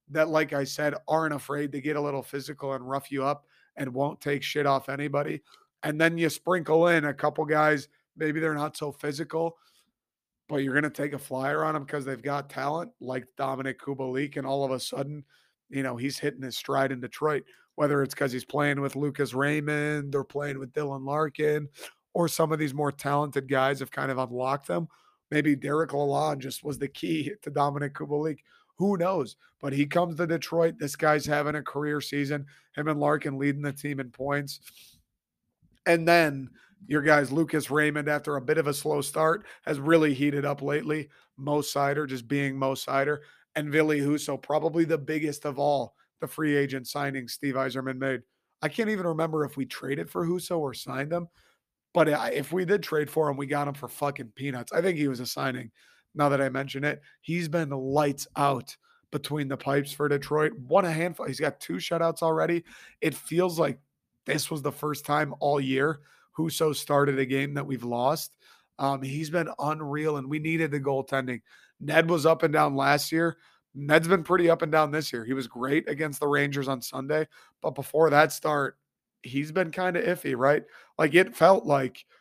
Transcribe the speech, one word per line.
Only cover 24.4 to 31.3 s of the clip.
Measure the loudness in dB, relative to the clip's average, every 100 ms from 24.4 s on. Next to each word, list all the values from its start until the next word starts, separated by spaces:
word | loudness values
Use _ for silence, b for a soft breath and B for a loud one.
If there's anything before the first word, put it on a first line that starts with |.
| -2 -2 -2
them. | -4 -4 b b b b
Maybe | 0 2
Derek | 2 0 -2 0
Lalonde | -2 0 0 0 -2
just | -6 -10
was | -8 -6
the | -8
key | -6 -4 -4 -4 -8
<laughs> |
to | -6
Dominic | 0 0 0 -6
Kubalik. | -8 -6 -2 -2 -6 _ b b b
Who | 0 2
knows? | 2 0 -4 -8 b b
But | -2
he | 0 2
comes | 2 0 0
to | -2
Detroit. | -2 0 2 2 0
This | -8 0
guy's | 2 2
having | 2